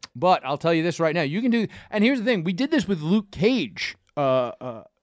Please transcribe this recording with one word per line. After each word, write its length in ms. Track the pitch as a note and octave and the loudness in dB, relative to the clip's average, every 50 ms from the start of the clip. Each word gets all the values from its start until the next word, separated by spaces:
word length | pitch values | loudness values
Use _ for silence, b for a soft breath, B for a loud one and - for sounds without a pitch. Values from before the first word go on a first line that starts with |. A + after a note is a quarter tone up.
| - - - | -20 -18 -8
But 280 | B2+ C#3+ F3+ F#3 D3+ - | -2 2 4 4 2 2
I'll 140 | C3 C#3+ C#3 | -2 -6 -2
tell 160 | - E3 E3+ | 0 0 0
you 80 | E3 | 2
this 180 | D#3+ F3 D3+ - | 0 -2 -2 0
right 140 | E3 D#3+ D3+ | -2 0 0
now. 80 | F3 | 0
You 180 | D#3+ C#3 D3+ G3+ A#3+ | -2 -2 -2 -2 0
can 80 | B3+ | 0
do, 160 | A3+ A#3 G#3+ - B B B B | 2 0 0 -2 B B B B
and 120 | B G#3+ G3+ | B 2 2
here's 140 | A#3+ C#4 B3+ | 2 2 2
the 80 | G3+ | 0
thing. 180 | B3 B3 F#3+ D#3 | 0 0 0 0
We 100 | F3 F#3+ | -2 -2
did 180 | E3+ C4 D4 | -2 -2 0
this 160 | E4 D4 F3+ F#3+ | 2 0 0 0
with 140 | G3+ D#3+ | -2 -2
Luke 280 | D3+ D#3+ F#3+ A3 G3+ - | 0 2 2 2 0 -2
Cage. 680 | - - D#3 A3 C4+ A#3+ D3 G#2+ E2+ - - - - _ _ _ - - | -4 0 2 2 2 2 -2 -4 -6 -8 -10 -10 -10 _ _ _ -4 -2
Uh, 340 | C#3+ C3+ C3 C3 B2 A#2+ - - | 0 2 2 2 0 -2 -4 -10
uh, 240 | - B2+ A#2 A2 - - _ _ | -10 -12 -12 -12 -14 -20 _ _